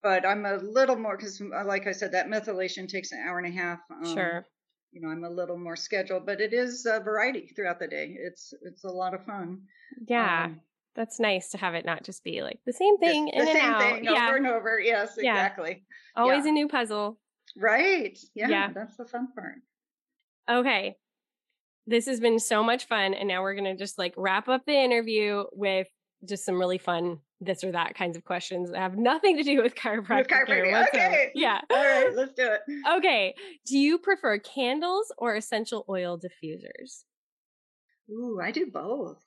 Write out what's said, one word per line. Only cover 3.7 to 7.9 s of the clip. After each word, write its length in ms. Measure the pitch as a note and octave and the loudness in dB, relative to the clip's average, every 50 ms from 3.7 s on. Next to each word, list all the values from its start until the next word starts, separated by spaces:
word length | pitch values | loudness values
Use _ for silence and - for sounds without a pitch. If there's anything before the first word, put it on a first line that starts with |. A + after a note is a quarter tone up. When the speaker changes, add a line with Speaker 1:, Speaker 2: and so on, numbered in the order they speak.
| F3 E3+ - _ | -6 -8 -12 _
Speaker 1:
Um, 160 | E3 - D#4 E4+ E4 | -14 -10 -8 -6 -4
Speaker 2:
Sure. 320 | G3+ F#3 E3+ E3+ F3 F3+ _ _ _ _ _ _ _ _ _ | -2 -2 -2 -4 -6 -8 _ _ _ _ _ _ _ _ _
Speaker 1:
you 100 | _ F3 | _ -12
know, 80 | E3 D#3+ | -10 -8
I'm 140 | D#3+ E3 E3+ | -8 -8 -8
a 60 | F3 | -8
little 260 | E3+ F3 F3+ F3 F3+ E3+ | -6 -6 -6 -6 -6 -8
more 180 | F3 E3+ E3 | -8 -10 -10
scheduled, 520 | E3+ - - - G3+ F#3+ F#3+ F#3+ F#3 F3+ - | -10 -8 -4 -4 -4 -4 -2 -4 -6 -4 -6
but 120 | G3+ G3 | -4 -4
it 140 | G#3+ G#3+ A3 | -2 0 0
is 320 | A#3+ B3 B3 A#3+ B3 - | 0 0 0 -4 -6 -2
a 140 | A3+ A3 A3 | -2 -2 -2
variety 480 | F#3+ G#3 G#3+ G#3 G#3+ B3 C4+ G#3+ - - | -2 -2 -2 0 0 0 -2 -4 -10 -12
throughout 320 | - - G3+ F3+ F3 E3+ | -10 -6 -4 -4 -4 -4
the 80 | F3+ | -6
day. 280 | D#3 | -8